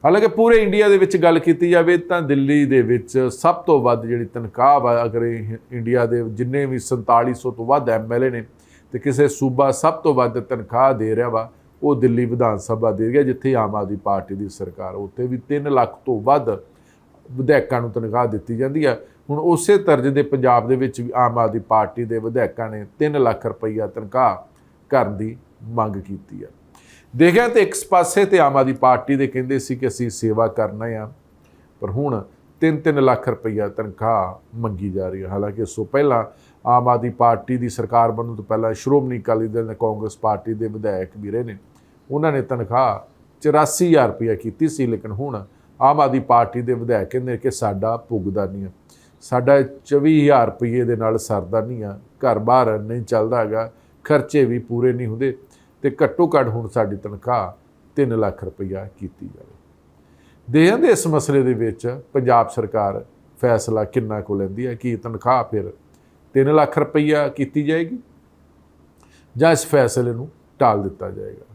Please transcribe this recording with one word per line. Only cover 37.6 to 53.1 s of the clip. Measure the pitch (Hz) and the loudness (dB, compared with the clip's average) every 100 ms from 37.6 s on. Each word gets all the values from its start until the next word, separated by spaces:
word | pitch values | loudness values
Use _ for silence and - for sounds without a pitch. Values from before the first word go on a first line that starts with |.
| 117 | -4
ਸਰਕਾਰ | - 110 117 117 | -6 -2 2 2
ਬਣਨ | 110 117 110 | 0 -8 -10
ਤੋਂ | |
ਪਹਿਲਾਂ | 101 110 113 | -6 -2 -2
ਸ਼੍ਰੋਮਣੀ | 110 - 143 131 120 | -4 0 0 0 -6
ਅਕਾਲੀ | 101 113 113 | -2 -2 -2
ਦਲ | 117 113 | -4 -6
ਨੇ, | 107 | -4
ਕਾਂਗਰਸ | 113 107 107 - | -4 -4 -8 -4
ਪਾਰਟੀ | 110 104 113 | -4 -2 -4
ਦੇ | 107 113 | -6 -6
ਵਿਧਾਇਕ | 107 107 95 92 104 | -6 -4 -4 -8 -10
ਵੀ | 101 | -8
ਰਹੇ | 113 | -6
ਨੇ, | 120 98 _ _ _ _ _ | -8 -12 _ _ _ _ _
ਉਹਨਾਂ | 139 156 | -2 0
ਨੇ | 139 | 0
ਤਨਖਾਹ | - 123 98 123 127 98 - _ _ _ | -4 -6 -2 0 0 -2 -10 _ _ _
ਚੁਰਾਸੀ | - 147 151 - 180 | 0 2 2 0 4
ਹਜ਼ਾਰ | 160 117 | 4 4
ਰੁਪਈਆ | - 113 107 | 0 -4 -4
ਕੀਤੀ | 113 - 160 | -6 -2 -2
ਸੀ, | 156 127 | 0 -2
ਲੇਕਿਨ | 110 110 | -2 -6
ਹੁਣ | 104 139 110 98 _ _ _ | -8 -8 -10 -12 _ _ _
ਆਮ | 131 147 | 2 4
ਆਦਮੀ | 139 131 | 2 2
ਪਾਰਟੀ | 123 120 117 123 | 4 4 4 -2
ਦੇ | 120 | -4
ਵਿਧਾਇਕ | 120 117 113 95 | -4 0 -2 0
ਕਹਿੰਦੇ | 127 127 117 | -6 -4 -4
ਕਿ | 135 | -4
ਸਾਡਾ | - 110 98 110 113 | -2 -4 -2 -4 -4
ਪੁੱਗਦਾ | - 113 95 98 98 | -4 -6 -4 -4 -6
ਨਹੀਂ | 98 98 | -8 -12
ਆ, | - _ _ _ _ | -16 _ _ _ _
ਸਾਡਾ | - 127 127 139 | -4 -2 4 4
ਚੌਵੀ | 135 - - 143 147 156 | 2 -6 0 2 4 4
ਹਜ਼ਾਰ | 143 135 113 | 6 4 4
ਰੁਪਈਏ | - 123 120 | 0 -2 0
ਦੇ | 120 113 | 0 0
ਨਾਲ | 110 113 | 0 -2
ਸਰਦਾ | - 104 87 98 | -2 -4 -2 -4
ਨਹੀਂ | 110 123 | -4 -8
ਆ, | 104 98 _ _ | -10 -12 _ _
ਘਰ | 131 107 | 0 0
ਬਾਹਰ | 110 127 117 107 | 2 2 2 -2
ਨਹੀਂ | 107 120 | -4 -8
ਚੱਲਦਾ | 107 | -2